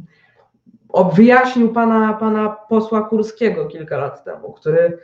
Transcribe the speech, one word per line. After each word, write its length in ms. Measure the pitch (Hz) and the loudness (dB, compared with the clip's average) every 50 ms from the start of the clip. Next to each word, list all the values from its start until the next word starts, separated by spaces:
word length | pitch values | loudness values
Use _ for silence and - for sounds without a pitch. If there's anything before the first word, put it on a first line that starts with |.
| - - _ _ _ _ _ _ _ _ _ _ _ _ _ _ _ _ | -20 -20 _ _ _ _ _ _ _ _ _ _ _ _ _ _ _ _
ob-, 260 | - 175 185 170 156 | 0 0 0 2 4
wyjaśnił 580 | 190 226 240 247 254 247 254 247 240 233 220 226 | 6 6 6 6 6 4 2 0 0 0 0 0
pana, 400 | 233 226 226 226 220 220 214 214 | 0 0 0 2 0 0 0 -2
pana 360 | 214 220 220 214 214 214 214 | -2 -4 -2 -2 -2 -2 -4
posła 520 | 214 - - - 226 220 220 - 220 214 | -6 -8 -6 -2 -2 -2 0 0 -2 -4
Kurskiego 640 | 214 - 226 214 214 - - - 233 202 180 165 147 | -2 -2 -2 -2 -2 -4 -4 -4 -4 -2 -2 -4 -6
kilka 320 | 151 165 160 151 - 151 | -8 -10 -12 -12 -8 -6
lat 260 | 131 143 - - - - | -6 -6 -8 -10 -12 -16
temu, 300 | - 80 - - - - | -16 -16 -16 -16 -18 -18
który, 440 | _ - 156 156 165 170 170 170 - | _ -4 -2 2 2 2 2 0 -6